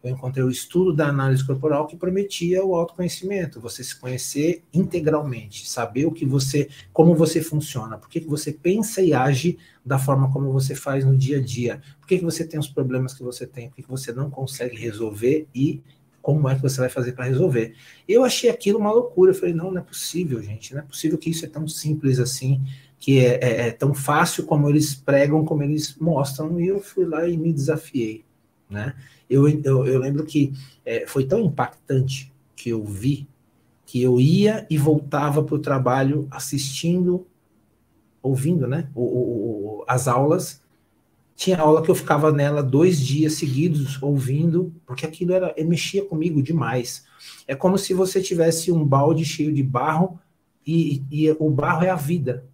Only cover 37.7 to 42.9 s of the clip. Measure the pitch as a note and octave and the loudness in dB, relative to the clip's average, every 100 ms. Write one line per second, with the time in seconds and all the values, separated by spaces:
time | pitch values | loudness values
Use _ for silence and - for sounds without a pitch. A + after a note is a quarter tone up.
37.7 | _ _ _ _ _ C3+ C3+ C#3+ F3 A#2+ | _ _ _ _ _ -2 0 0 0 0
38.7 | C#3+ E3 A#2+ B2 B2 B2 A#2+ A2+ G#2+ G#2 | -2 -4 -4 -2 0 -2 -2 -4 -6 -8
39.7 | G#2 - B2+ C3+ B2 C#3+ F3+ E3+ - _ | -10 -2 0 2 2 2 2 -2 -12 _
40.7 | _ _ _ _ _ _ - - F3+ D3+ | _ _ _ _ _ _ -6 -2 2 6
41.7 | D#3 D#3 F3 - D3 D#3 C#3+ C#3+ D3 C3+ | 4 4 0 2 2 4 4 2 0 2
42.7 | C3+ F3+ | 4 4